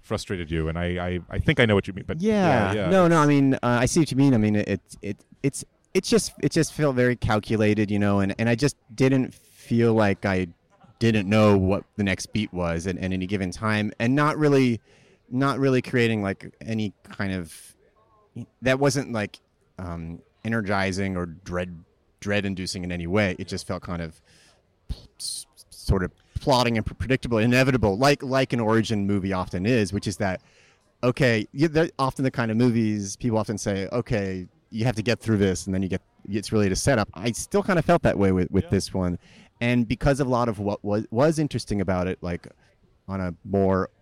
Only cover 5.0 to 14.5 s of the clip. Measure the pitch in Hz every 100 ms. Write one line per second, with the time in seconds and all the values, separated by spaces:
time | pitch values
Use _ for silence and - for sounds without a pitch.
5 | 101 101 _ - 135 - - _ _ 190
6 | - 226 - - 143 - 160 - 151 127
7 | 123 123 - 107 - 113 107 104 104 104
8 | 101 101 98 - 113 117 139 - _ 107
9 | 131 135 127 - _ _ - 117 117 110
10 | 104 95 104 95 90 - _ _ - _
11 | 113 110 95 107 107 101 92 98 - -
12 | 101 92 - 107 107 87 87 85 87 90
13 | 92 92 92 101 95 85 110 107 104 -
14 | 117 139 147 151 151